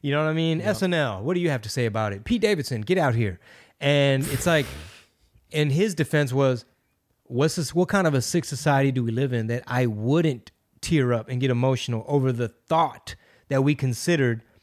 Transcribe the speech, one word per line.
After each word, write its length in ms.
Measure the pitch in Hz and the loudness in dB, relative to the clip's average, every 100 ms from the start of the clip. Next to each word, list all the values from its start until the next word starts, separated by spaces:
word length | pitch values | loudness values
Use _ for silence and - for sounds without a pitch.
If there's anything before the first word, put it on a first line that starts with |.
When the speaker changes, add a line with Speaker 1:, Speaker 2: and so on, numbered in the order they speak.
Speaker 1:
You 120 | 147 | -2
know 100 | 147 | 0
what 80 | 156 | 0
I 20 | |
mean? 240 | 160 165 160 | 0 0 0
Speaker 2:
Yep. 100 | 208 | -2
Speaker 1:
S 140 | 202 | -2
N 120 | 185 | 0
L, 280 | 175 139 98 | 0 -2 -2
what 120 | 120 | -4
do 60 | 180 | -2
you 100 | 175 | 0
have 120 | 131 | -2
to 60 | 107 | -4
say 180 | - 120 | -4 -2
about 260 | 107 107 | 0 -4
it? 120 | 101 | -4
Pete 160 | 107 233 | -2 0
Davidson, 400 | 208 196 135 117 | 0 0 -2 -6
get 160 | 107 185 | 0 2
out 160 | 147 | 2
here. 260 | 117 107 90 - - - _ | 2 0 -4 -16 -20 -20 _
And 460 | 143 143 139 135 139 | 0 2 4 2 -2
it's 180 | 139 175 | -2 0
like, 200 | 165 135 69 78 - _ | 0 0 -8 -16 -20 _
Speaker 2:
<sighs> 400 | _ _ _ _ | _ _ _ _
Speaker 1:
and 200 | 151 151 | -2 0
his 220 | 139 214 | 2 0
defense 380 | 170 143 156 143 | 0 0 0 0
was, 320 | 131 135 127 - _ _ _ _ _ | 2 2 0 -6 _ _ _ _ _
"What's 320 | _ 120 156 - | _ 0 0 0
this, 180 | 151 | -2
what 140 | 160 180 | 0 2
kind 180 | 202 175 | 2 2
of 80 | |
a 80 | 139 | 2
sick 220 | - 175 | 0 -2
society 480 | - 131 151 139 139 | -2 -4 2 2 2
do 100 | 127 | 0
we 60 | 117 | -2
live 220 | 113 135 | -2 -2
in 160 | 123 110 | -2 -2
that 160 | 120 - | -4 -4
I 200 | 123 123 | 0 0
wouldn't 640 | 107 110 156 165 123 - _ _ _ | 0 0 2 2 -2 -10 _ _ _
tear 320 | - 160 127 | 0 2 2
up 160 | 120 110 | 0 -2
and 120 | 127 | -2
get 100 | 131 | 0
emotional 540 | 120 131 127 - 117 110 | 2 2 0 -2 -6 0
over 240 | 143 131 | 0 0
the 160 | 120 117 | 0 -4
thought 680 | _ _ 160 160 - - - _ _ _ | _ _ 0 0 -2 -16 -18 _ _ _
that 160 | 135 | 0
we 100 | 139 | 2
considered 680 | 151 131 120 - 170 127 113 - _ | 2 -2 -2 0 2 2 0 -6 _